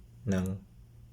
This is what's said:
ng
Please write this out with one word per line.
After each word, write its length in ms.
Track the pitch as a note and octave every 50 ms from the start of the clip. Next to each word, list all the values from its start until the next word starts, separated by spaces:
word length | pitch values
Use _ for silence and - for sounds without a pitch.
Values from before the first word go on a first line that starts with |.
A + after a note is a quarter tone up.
| - - - - - G#2
ng 160 | F#2+ F#2 F#2 F#2 G2 F#2+ - - - - - - - - - -